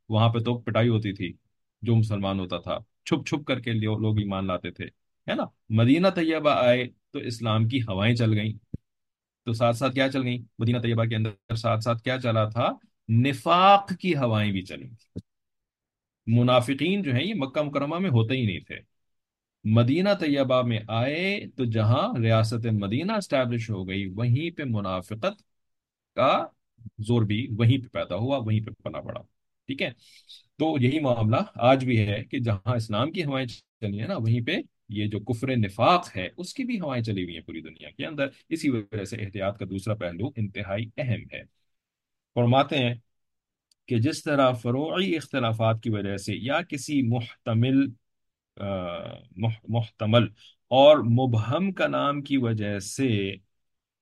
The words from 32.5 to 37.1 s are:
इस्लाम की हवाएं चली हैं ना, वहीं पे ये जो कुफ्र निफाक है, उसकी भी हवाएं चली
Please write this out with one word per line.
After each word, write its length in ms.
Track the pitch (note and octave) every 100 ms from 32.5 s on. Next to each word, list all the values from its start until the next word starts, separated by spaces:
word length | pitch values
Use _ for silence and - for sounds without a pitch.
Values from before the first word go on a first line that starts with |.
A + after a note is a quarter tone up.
| G2 B2 B2
इस्लाम 340 | A2 G#2 D3
की 100 | F3
हवाएं 260 | D3 C3+ B2
चली 500 | - _ _ G#2 G2+
हैं 100 | B2+
ना, 100 | F3+
वहीं 240 | A2+ A#2+
पे 220 | A#2+ G3 - _ -
ये 160 | G#2 G#2
जो 120 | G#2+
कुफ्र 360 | G#2+ A#2 B2+ B2+
निफाक 560 | G2+ - B2 F3 - G2
है, 140 | F2+ -
उसकी 260 | F3+ -
भी 140 | A#3+ A3+
हवाएं 260 | D#3 B2
चली 200 | A2+